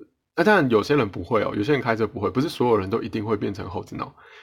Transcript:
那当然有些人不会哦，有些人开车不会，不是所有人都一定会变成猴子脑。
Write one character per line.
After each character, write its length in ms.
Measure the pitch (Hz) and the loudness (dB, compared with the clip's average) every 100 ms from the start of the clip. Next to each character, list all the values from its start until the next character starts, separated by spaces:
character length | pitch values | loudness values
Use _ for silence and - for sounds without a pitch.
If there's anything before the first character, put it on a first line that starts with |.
| - _ _ - | -20 _ _ 0
那 80 | |
当 120 | 180 202 | 4 4
然 140 | 135 | 4
有 120 | 110 | 4
些 140 | 101 147 | 4 2
人 140 | 107 | 0
不 140 | 101 | -4
会 180 | 92 110 | -2 0
哦， 100 | 104 101 | 0 -2
有 80 | |
些 100 | 104 | 0
人 80 | 143 | 0
开 140 | 120 110 | 0 0
车 120 | 107 | -2
不 120 | 113 | -2
会， 100 | 98 | -2
不 80 | 123 | 0
是 80 | 156 | -2
所 220 | - 123 | 0 2
有 80 | 107 | 2
人 120 | 95 | 2
都 120 | 110 | -4
一 80 | 113 | -4
定 160 | 113 107 | -4 -2
会 100 | 107 | -2
变 180 | 113 | -4
成 160 | 101 95 | -6 -8
猴 140 | 95 | -10
子 120 | - - | -8 -10
脑。 200 | - - - - | -10 -14 -20 -20